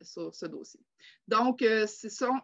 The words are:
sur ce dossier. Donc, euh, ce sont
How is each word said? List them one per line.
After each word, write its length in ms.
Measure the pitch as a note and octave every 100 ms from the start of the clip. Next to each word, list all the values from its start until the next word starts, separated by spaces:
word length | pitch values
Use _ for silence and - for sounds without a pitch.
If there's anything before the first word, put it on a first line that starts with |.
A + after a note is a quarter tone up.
sur 320 | E3+ - E3
ce 120 | - E3+
dossier. 340 | D#3 - - _ _ - - -
Donc, 340 | A3 B3 B3
euh, 260 | A#3 A3 G#3+
ce 200 | - A3
sont 320 | - B3 C4